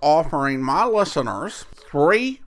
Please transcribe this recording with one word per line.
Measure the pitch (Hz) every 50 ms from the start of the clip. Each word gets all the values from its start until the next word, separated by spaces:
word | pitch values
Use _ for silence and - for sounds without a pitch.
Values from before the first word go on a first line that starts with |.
| 139
offering | 147 151 160 160 - - 143 139 139 135 131
my | 131 131 139 180 226
listeners | 247 214 208 202 - - 151 127 113 101 98 147 208 - - - - - - - -
three | - 143 147 170 208 226 247 262 262 - -